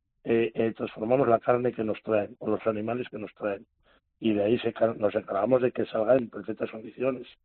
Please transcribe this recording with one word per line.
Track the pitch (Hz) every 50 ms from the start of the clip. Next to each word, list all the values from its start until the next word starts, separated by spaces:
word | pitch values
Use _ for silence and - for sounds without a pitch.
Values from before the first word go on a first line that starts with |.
| _ _ _ _ -
eh, | - 117 117 117 113 -
eh, | - 113 110 104
transformamos | - 123 101 - - 110 110 127 135 135 117
la | 113 110
carne | - - 123 123 123 123
que | 104 - 113
nos | 107 101 - -
traen, | - 110 104 101 101 123 -
o | 123 113
los | 107 95 - 113
animales | 107 107 107 113 117 123 123 -
que | - 110
nos | 107 90 -
traen, | - - 104 98 95 - _ _ _ _ _ _ _ _ _ _ -
y | - 113 107
de | 104 101
ahí | 107 120 117
se | - 117 107
car-, | - 117 113 117 -
nos | 107 101 -
encargamos | 110 - - 98 95 104 120 131 127
de | 123 123
que | - - 107
salga | - - 110 107 110 127 135
en | 117 110
perfectas | - 104 95 - 110 - 123 -
condiciones. | - 113 113 - - - 127 135 131 123 - - - _ _